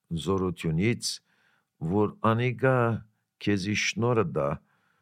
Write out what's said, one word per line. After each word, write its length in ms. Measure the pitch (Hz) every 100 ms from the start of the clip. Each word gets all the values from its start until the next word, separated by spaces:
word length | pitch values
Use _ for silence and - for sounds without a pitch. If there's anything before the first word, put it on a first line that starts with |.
| -
զորությունից, 1000 | 85 76 98 92 85 85 78 107 117 - - _ _ _ _ _ -
որ 320 | 80 101 104 -
անիկա 580 | 110 113 123 120 131 131 117 107 - _ _ _
քեզի 360 | - 101 95 104
շնորհը 500 | - - 120 117 87
տա, 240 | 73 71 76 _ _ _ _